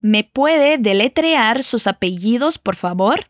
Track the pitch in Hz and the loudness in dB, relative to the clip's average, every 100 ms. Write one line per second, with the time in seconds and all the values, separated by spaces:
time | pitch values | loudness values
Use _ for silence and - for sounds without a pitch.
0 | 214 214 214 - 285 320 285 311 214 196 | 2 0 0 -2 0 4 2 2 0 2
1 | 240 - 320 311 220 240 262 233 208 196 | 0 0 0 2 2 0 -2 -2 -2 -2
2 | 185 180 196 240 285 320 - 180 180 180 | -4 -4 -2 0 0 -4 -6 -6 -6 -2
3 | 190 330 - | 0 0 -6